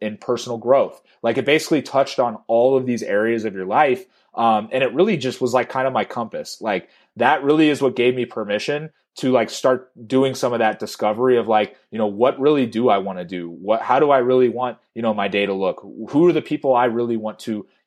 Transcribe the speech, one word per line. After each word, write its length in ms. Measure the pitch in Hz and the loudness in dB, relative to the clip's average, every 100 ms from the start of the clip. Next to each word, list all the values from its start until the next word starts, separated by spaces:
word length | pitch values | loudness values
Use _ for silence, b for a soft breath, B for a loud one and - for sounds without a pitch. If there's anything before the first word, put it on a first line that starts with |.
and 180 | 107 104 | -10 -8
personal 380 | - 120 123 117 | -4 -4 -4 -4
growth. 420 | 113 135 101 - _ b | 2 2 2 -4 _ b
Like, 160 | 117 117 | -4 -2
it 80 | 120 | 2
basically 340 | 156 - 156 | 0 2 -2
touched 380 | - 139 135 - | 0 0 0 0
on 200 | 123 110 - | -2 -4 0
all 280 | 117 127 135 | 2 4 2
of 100 | 127 | 0
these 180 | 120 | -4
areas 400 | - 101 113 117 | -2 0 0 0
of 100 | 107 | -4
your 120 | 95 92 | -6 -2
life. 380 | 120 147 127 - _ _ | 2 2 0 -6 _ _
Um, 340 | - 117 110 107 | -2 2 2 0
and 100 | 131 | -2
it 120 | 135 | -2
really 220 | 127 208 175 | 2 2 0
just 240 | 127 - | -2 -2
was, 140 | 127 | 0
like, 140 | 123 117 | 0 -2
kind 180 | 131 135 | -2 -2
of 60 | |
my 120 | 123 | -2
compass. 560 | 101 123 113 78 76 - | -4 -6 -8 -10 -12 -8
Like, 300 | 107 95 - b b - | -4 -4 -6 b b 0
that 280 | 123 151 | 2 2
really 260 | 139 156 156 | 2 4 4
is 100 | 135 | 2
what 160 | 135 120 | 0 2
gave 200 | 120 127 | 0 0
me 80 | |
permission 640 | 117 - 101 104 - 147 156 _ _ - | -4 -6 -4 -4 -4 -6 -8 _ _ -6
to, 160 | 131 | 0
like, 180 | 127 113 | 2 0
start 400 | - 135 127 - - 110 | 0 0 0 -4 -20 -2
doing 300 | 131 135 127 | 0 0 0
some 160 | 127 | -2
of 80 | 117 | 0
that 180 | 110 101 | 0 -2
discovery 600 | 107 - 107 107 127 120 | -8 -4 -2 0 2 2
of, 100 | 110 | 2
like, 280 | 107 107 - b | 0 0 -6 b
you 80 | 110 | -4
know, 80 | 107 | -2
what 320 | 101 123 135 | 2 0 2
really 280 | 139 151 120 | 2 2 0
do 220 | 107 123 | 0 2
I 100 | 101 | 2
wanna 260 | 98 92 | 0 -8
do? 260 | 87 92 85 | -8 -8 -10
What, 320 | 85 95 113 | -8 -2 -2
how 160 | - 131 | 2 2
do 140 | 147 | 4
I 60 | 135 | 4
really 300 | 123 127 123 | 4 4 2
want, 300 | 117 123 113 _ | 0 -6 -8 _
you 80 | 117 | -6
know, 100 | 113 | -2
my 140 | 104 98 | -2 -2
day 180 | 101 | 0
to 80 | 101 | 0
look? 280 | 95 95 - 101 - 107 | 0 -2 -4 -8 -14 -2
Who 180 | 147 175 | 2 4
are 40 | |
the 80 | 156 | 4
people 360 | - 151 139 123 | -2 -2 2 2
I 80 | |
really 320 | 123 113 120 113 | 2 0 -2 -2
want 240 | 107 104 | -6 -8
to, 260 | - 107 95 _ | -8 -8 -8 _